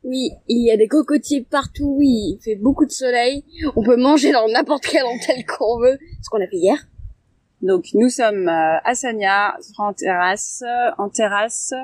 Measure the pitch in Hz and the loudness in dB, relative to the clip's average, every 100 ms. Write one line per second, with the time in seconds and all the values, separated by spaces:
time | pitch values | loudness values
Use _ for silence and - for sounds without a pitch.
0 | 254 262 254 - - 240 233 220 220 302 | -6 -4 -6 -8 -2 2 4 4 4 4
1 | 294 294 - 285 233 285 - - 285 277 | 2 0 0 -4 0 -4 -4 -6 -2 2
2 | 277 233 196 196 226 208 226 269 294 - | 4 4 -2 -6 -6 0 0 2 0 0
3 | 262 247 247 277 - - 311 233 214 240 | 0 2 0 -2 -12 -8 -4 0 2 4
4 | 262 302 277 277 220 233 330 285 - 294 | 6 4 4 2 2 0 0 -4 0 0
5 | 254 247 - 254 - - 214 233 247 269 | -2 -4 -4 -4 -4 -4 -2 2 2 0
6 | 330 - - 220 180 185 180 294 - - | -8 -18 -6 -4 -4 0 2 0 -4 -20
7 | - - _ _ _ _ 185 185 - 196 | -20 -20 _ _ _ _ 0 0 0 2
8 | 247 247 226 202 175 165 160 160 - 247 | 2 2 0 0 -2 0 0 0 -2 -2
9 | 254 220 196 196 202 - - 208 208 196 | -4 -2 0 2 0 -4 -14 -6 -6 -4
10 | - 180 180 202 - - 240 240 240 - | -2 0 0 -2 -8 -10 -6 -2 -2 -2
11 | 202 - 294 302 330 - - 254 | -6 -2 -2 0 -4 -6 -8 -10